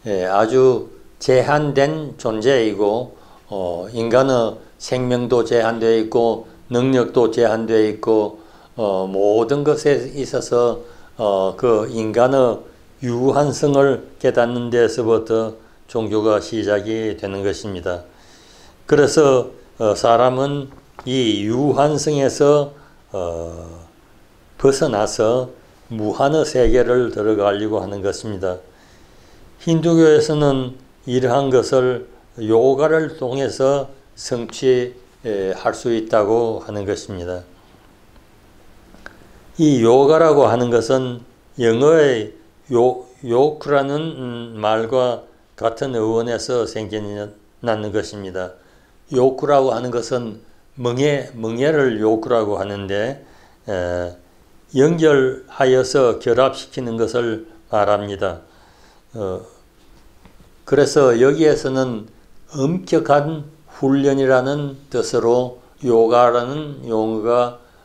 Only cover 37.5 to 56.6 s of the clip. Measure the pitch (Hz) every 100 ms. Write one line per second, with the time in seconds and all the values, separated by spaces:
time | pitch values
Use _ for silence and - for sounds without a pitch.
37.5 | - _ - _ _ _ - _ _ _
38.5 | - - - - - - - - - -
39.5 | - 156 131 113 127 139 160 165 143 120
40.5 | 117 123 117 110 131 127 120 - _ _
41.5 | - 117 113 147 160 147 120 104 - _
42.5 | _ - 123 123 123 - - 127 117 147
43.5 | 151 143 143 139 147 160 131 127 117 117
44.5 | 110 107 110 113 127 123 117 - _ _
45.5 | - 113 117 139 120 110 113 117 117 -
46.5 | 123 104 110 107 107 104 104 104 - _
47.5 | _ 120 107 107 101 101 104 95 92 92
48.5 | - _ _ _ _ - 131 131 131 143
49.5 | 143 135 113 123 120 113 127 117 107 -
50.5 | _ _ - 120 123 147 143 123 117 110
51.5 | 117 139 156 135 107 107 113 120 120 107
52.5 | 98 98 101 98 98 113 139 - - -
53.5 | _ - 95 87 90 87 - _ _ _
54.5 | - _ 131 147 170 156 143 131 131 -
55.5 | - 131 127 127 143 127 107 - 117 131
56.5 | -